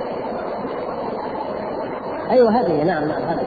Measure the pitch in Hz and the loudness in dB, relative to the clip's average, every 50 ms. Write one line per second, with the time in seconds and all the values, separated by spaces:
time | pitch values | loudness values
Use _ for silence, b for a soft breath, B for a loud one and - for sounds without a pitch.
0 | - - - - - - 233 - - - - - - - - - - - - - | -4 -4 -4 -4 -4 -4 -4 -4 -4 -4 -4 -4 -4 -4 -4 -4 -4 -4 -4 -4
1 | - - - - - - 50 - - - - - - - - - - - - - | -4 -4 -4 -4 -4 -4 -4 -4 -4 -4 -4 -4 -4 -4 -4 -4 -4 -4 -6 -6
2 | - - - - - - 214 254 240 220 208 247 - - 160 147 151 175 180 156 | -6 -6 -4 -4 -2 4 6 6 8 8 6 4 4 4 2 4 4 2 2 2
3 | 147 151 151 - - 165 165 143 - | 0 0 -2 -2 -2 0 0 0 0